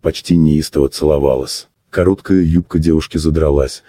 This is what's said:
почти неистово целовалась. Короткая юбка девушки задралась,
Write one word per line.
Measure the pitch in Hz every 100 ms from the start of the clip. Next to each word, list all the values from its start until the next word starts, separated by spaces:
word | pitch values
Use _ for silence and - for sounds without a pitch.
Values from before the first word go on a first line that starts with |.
почти | 80 - - 85
неистово | 78 76 76 73 69
целовалась. | - 76 73 69 64 - - - _ _
Короткая | - 90 98 - 95
юбка | 80 87 - 85
девушки | 80 78 - 82
задралась, | 80 80 76 71 65 -